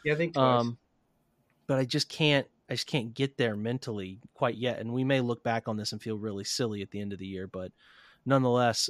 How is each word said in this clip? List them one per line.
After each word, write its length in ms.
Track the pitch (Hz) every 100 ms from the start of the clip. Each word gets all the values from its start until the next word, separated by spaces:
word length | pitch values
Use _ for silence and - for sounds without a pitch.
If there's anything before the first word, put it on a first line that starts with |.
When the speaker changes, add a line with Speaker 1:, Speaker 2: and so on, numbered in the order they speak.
Speaker 1:
yeah, 120 | 147
I 20 | 151
think 160 | 170
twice. 300 | 147 131 120
Speaker 2:
Um, 160 | 120 120 _ _ _ _ _ _ _ _ -
but 120 | 131
I 60 |
just 240 | 127 151 -
can't, 380 | - 151 143 - _ -
I 60 |
just 120 | 120 -
can't 260 | 143 113
get 240 | 113 135 -
there 200 | 117 104
mentally 640 | 110 127 127 104 95 95 -
quite 220 | - 123
yet. 240 | 110 123 110
And 140 | 113
we 120 | 123
may 160 | 131 135
look 220 | 120 113
back 260 | 120 113 120
on 80 | 107
this 160 | 104
and 80 | 107
feel 160 | 113 107
really 280 | 107 98
silly 360 | - - 117 104
at 100 | 95
the 100 | 101
end 120 | 101
of 60 | 95
the 80 | 95
year, 200 | 92 95
but 260 | 92 92 _ _ - - _
nonetheless, 640 | 123 135 127 123 120 113